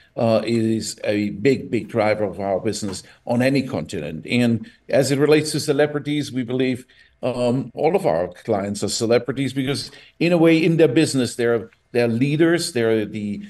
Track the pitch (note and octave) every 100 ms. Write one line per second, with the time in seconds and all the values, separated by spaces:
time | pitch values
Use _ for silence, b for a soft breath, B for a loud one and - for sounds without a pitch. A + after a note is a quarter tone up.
0 | B - A#2 A2 - A#2 A2 A2 G#2+ -
1 | A2+ G#2 G#2 G2+ C#3 A#2 - A2+ - A#2
2 | G#2+ G#2+ G2+ F2 G2 F#2 A2 F#2+ G#2 F2+
3 | B B - A#2+ C3 C#3 C3+ F#2+ - F#2
4 | D2 D#2+ - B2 A#2+ A#2 B B - C3
5 | C3 C#3 D3 D3+ D3+ D3+ - C#3+ D3 D3
6 | D3 D3 A2 B2 A#2+ B2+ C3 B2+ - b
7 | b _ B2+ B2 B2 C3+ - - D3+ F#3+
8 | D#3+ E2 F2+ - - G2+ G2+ G2+ G2+ -
9 | A2+ B2 C#3 B2+ C3 C3+ C3 B2 - B
10 | B _ E3 F3 E3 E3 E3+ E3 D3+ C#3+
11 | D3+ C3 A#2+ - A#2 A#2 - _ _ A#2+
12 | A#2 A2+ C#3+ D3+ E3 F3 E3+ B2 A2+ A2
13 | G#2 G#2+ G#2 G#2